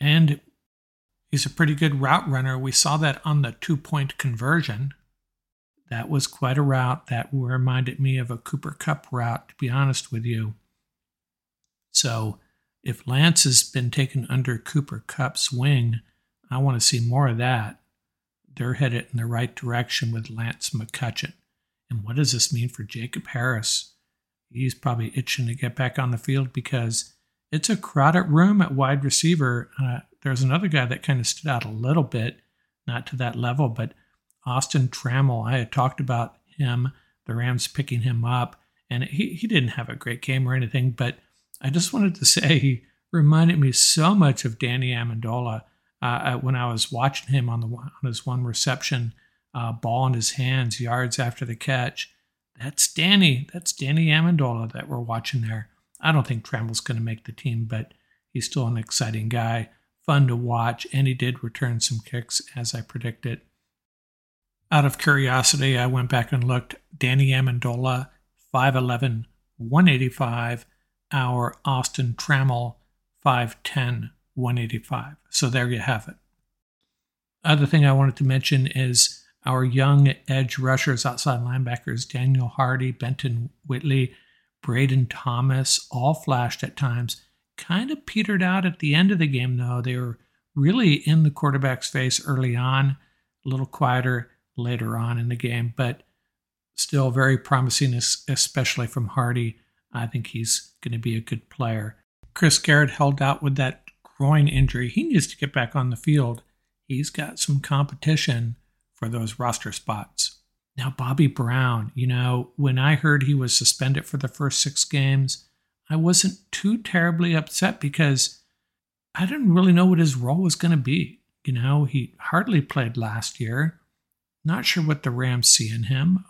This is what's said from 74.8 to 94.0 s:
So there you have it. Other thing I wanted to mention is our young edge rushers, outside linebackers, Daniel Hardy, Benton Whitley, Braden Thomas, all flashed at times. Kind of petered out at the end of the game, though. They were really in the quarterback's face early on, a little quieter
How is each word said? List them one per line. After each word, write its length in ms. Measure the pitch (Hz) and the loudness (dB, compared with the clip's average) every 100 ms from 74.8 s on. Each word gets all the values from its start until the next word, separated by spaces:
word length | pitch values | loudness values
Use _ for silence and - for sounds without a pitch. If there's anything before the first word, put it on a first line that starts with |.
| - 123 127 151 _ | -6 -8 -8 -16 _
So 160 | - 127 | -2 0
there 200 | 127 123 | 0 0
you 100 | 120 | -2
have 300 | 123 113 - | -2 -4 -6
it. 80 | - _ _ _ _ _ _ _ _ _ _ _ _ | -20 _ _ _ _ _ _ _ _ _ _ _ _
Other 220 | 160 151 143 | 2 4 6
thing 200 | 160 143 | 6 6
I 60 | |
wanted 240 | 135 135 - | 6 4 2
to 80 | |
mention 420 | 135 131 - 139 131 | 0 2 2 2 2
is 580 | 127 127 123 - - _ _ 127 | -2 0 2 2 0 _ _ -2
our 180 | 127 | 0
young 500 | 131 131 135 143 139 131 - | 2 2 4 6 6 2 -2
edge 320 | 131 127 - | -2 -2 -2
rushers, 480 | 131 131 - 123 131 | 0 0 0 -2 -4
outside 340 | 123 143 120 | -4 -2 -2
linebackers, 680 | 120 131 120 120 - 120 - | -2 -2 -2 -4 -6 -6 -6
Daniel 400 | 127 131 131 120 | -2 2 2 0
Hardy, 420 | - 127 127 127 | -2 0 0 -2
Benton 600 | - 117 135 135 117 120 _ | -4 -6 -4 -4 -4 -6 _
Whitley, 480 | 147 127 151 135 123 - _ _ _ _ | -8 -4 0 0 0 -4 _ _ _ _
Braden 460 | - 120 135 131 120 | -4 2 2 2 0
Thomas, 800 | - 127 120 131 131 131 - - | -2 -4 0 2 2 0 -2 -2
all 220 | 123 135 | -2 0
flashed 500 | 156 - 127 120 - | 0 0 0 0 -4
at 120 | - - | -10 -4
times. 460 | 135 120 117 - _ _ _ - | -4 -2 -4 -8 _ _ _ -16
Kind 360 | - 175 262 | -4 -4 -4
of 140 | 302 - | -8 -6
petered 360 | 214 214 196 | -4 0 2
out 240 | 185 190 185 | 2 2 0
at 140 | 180 | -2
the 120 | 151 | 2
end 200 | 151 196 | 4 4
of 80 | 196 | 4
the 80 | 151 | 2
game, 280 | 131 127 123 | 0 0 -2
though. 240 | 123 123 | -2 -2
They 160 | 123 123 | -4 -4
were 220 | 123 113 _ _ _ 147 | -6 -8 _ _ _ 0
really 380 | 143 240 202 | 2 4 4
in 280 | 131 - 160 | 4 4 4
the 80 | 151 | 4
quarterback's 580 | 143 143 139 135 127 - | 2 0 0 0 -4 -6
face 360 | 131 127 - - | -4 -2 -2 -2
early 300 | 131 127 120 | -2 0 0
on, 400 | 127 135 139 139 _ _ _ _ | 0 2 2 0 _ _ _ _
a 40 | 135 | -8
little 180 | 131 135 | -6 -6
quieter 640 | - 131 127 | -2 0 2